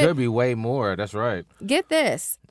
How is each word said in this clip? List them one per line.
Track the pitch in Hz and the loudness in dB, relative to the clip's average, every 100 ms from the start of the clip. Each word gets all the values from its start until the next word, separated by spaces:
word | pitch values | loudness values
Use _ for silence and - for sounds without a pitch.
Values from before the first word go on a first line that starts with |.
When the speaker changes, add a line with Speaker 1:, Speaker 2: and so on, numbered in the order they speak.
Speaker 1:
the | 180 | 4
Speaker 2:
could | 147 | 4
be | 120 | 0
way | 113 123 | 2 2
more. | 117 117 135 104 | 0 -2 0 0
That's | 92 104 | -2 -4
right. | 104 120 92 - - 196 | -4 -2 -4 -8 -14 -2
Speaker 1:
Get | 302 - | -2 0
this. | 320 240 135 - - - | 0 0 -2 -6 -10 -8